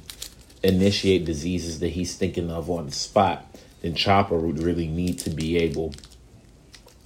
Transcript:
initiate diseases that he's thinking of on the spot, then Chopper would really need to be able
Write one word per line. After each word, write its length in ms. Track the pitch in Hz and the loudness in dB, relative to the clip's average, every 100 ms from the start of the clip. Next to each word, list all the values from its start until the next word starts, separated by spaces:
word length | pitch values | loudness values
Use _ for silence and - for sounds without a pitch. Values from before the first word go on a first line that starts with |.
| - - - - - - | -14 -16 -18 -18 -20 -2
initiate 640 | 95 92 98 101 98 90 | 2 4 4 4 4 4
diseases 560 | 80 73 85 90 85 78 | 2 -4 -2 -2 -4 -4
that 80 | 85 | -4
he's 280 | 85 87 - | -2 -4 -2
thinking 340 | 92 90 85 | -4 -2 -4
of 180 | 82 80 | -4 -4
on 160 | 85 69 | -4 -4
the 60 | |
spot, 540 | - - 104 95 78 - - - - | -8 0 4 4 0 -8 -20 -20 -8
then 120 | 87 | -6
Chopper 420 | 76 104 98 101 85 | -2 4 4 4 2
would 220 | 82 76 | 0 0
really 280 | 85 85 80 | 0 0 -2
need 300 | 82 90 - | -2 -2 -2
to 100 | - | -4
be 260 | 78 80 85 | -4 0 2
able 380 | 82 80 80 76 - - - - - - - - - - | 0 0 -6 -8 -18 -20 -20 -20 -20 -20 -20 -20 -20 -20